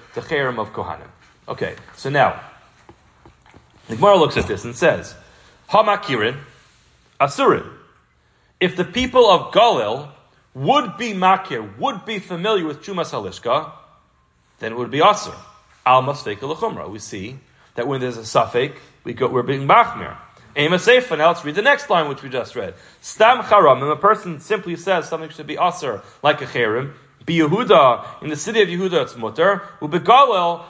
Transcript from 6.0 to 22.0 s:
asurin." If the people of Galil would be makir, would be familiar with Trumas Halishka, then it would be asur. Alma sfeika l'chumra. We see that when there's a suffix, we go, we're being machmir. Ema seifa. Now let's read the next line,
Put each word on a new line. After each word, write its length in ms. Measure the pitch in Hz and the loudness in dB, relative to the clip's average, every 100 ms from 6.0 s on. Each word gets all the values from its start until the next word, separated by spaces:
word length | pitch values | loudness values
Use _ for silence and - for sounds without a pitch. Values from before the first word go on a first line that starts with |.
| - 123 107 139 - _ _ _ _ _ _ - | -2 -2 -2 -4 -14 _ _ _ _ _ _ -4
asurin." 500 | 139 190 262 135 - - _ _ _ _ _ _ _ - | -2 0 2 2 -2 -18 _ _ _ _ _ _ _ -4
If 160 | 180 175 | -4 -2
the 80 | |
people 440 | 170 247 254 254 226 | -6 -4 0 4 6
of 240 | 175 - | 4 2
Galil 560 | 180 233 165 104 123 147 - _ _ _ | 4 4 4 -2 -4 -10 -20 _ _ _
would 460 | 131 143 277 240 175 | -6 0 0 0 -6
be 160 | 233 | -8
makir, 640 | 190 185 190 - 127 107 101 | 0 2 2 -2 -10 -10 -6
would 260 | - 202 | -6 -6
be 140 | - 214 | -8 -12
familiar 480 | - 175 196 214 160 | -10 -6 -2 -2 -4
with 160 | 143 | -10
Trumas 300 | - 190 156 | -10 -8 -6
Halishka, 600 | 135 98 92 117 135 160 - _ _ _ _ _ _ _ _ | -8 -10 -8 -2 -2 -4 -16 _ _ _ _ _ _ _ _
then 140 | 113 | -10
it 40 | 117 | -8
would 140 | 117 | -6
be 80 | 135 | 2
asur. 360 | 180 208 - - - _ _ _ - | 2 2 -4 -14 -20 _ _ _ 2
Alma 260 | 131 131 | 2 2
sfeika 300 | 143 - 101 | -4 -8 -8
l'chumra. 460 | 135 160 220 117 85 | -8 -6 -6 -8 -12
We 100 | 107 | -14
see 400 | - 107 98 135 _ _ _ | -14 -12 -12 -16 _ _ _
that 120 | - 120 | -8 -6
when 160 | 135 | -4
there's 160 | 127 117 | -6 -8
a 80 | 110 | -4
suffix, 520 | 135 113 120 143 - - _ | 0 0 0 -4 -6 -20 _
we 100 | - | -12
go, 140 | 120 123 | -4 -2
we're 140 | 127 | 0
being 240 | 120 139 139 | -2 -2 2
machmir. 480 | 208 233 - 85 - - _ - - | 4 2 -2 -14 -16 -20 _ -12 -4
Ema 200 | 147 180 | 0 0
seifa. 400 | 196 254 247 156 | 4 2 2 0
Now 120 | 160 | 2
let's 140 | 170 | 0
read 120 | 147 | -4
the 80 | 156 | -2
next 260 | 233 269 - | 0 0 2
line, 200 | 185 | 0